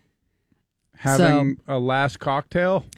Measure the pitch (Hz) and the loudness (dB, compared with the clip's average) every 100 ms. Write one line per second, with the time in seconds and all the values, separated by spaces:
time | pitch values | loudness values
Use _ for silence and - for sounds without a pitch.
0 | _ _ _ _ _ _ _ _ _ - | _ _ _ _ _ _ _ _ _ -6
1 | 139 135 139 143 139 135 - 131 127 135 | 0 4 4 4 0 -4 -6 -4 -2 0
2 | 139 - 147 139 - 175 180 185 - | -2 -4 -4 -4 -4 -2 0 -2 -6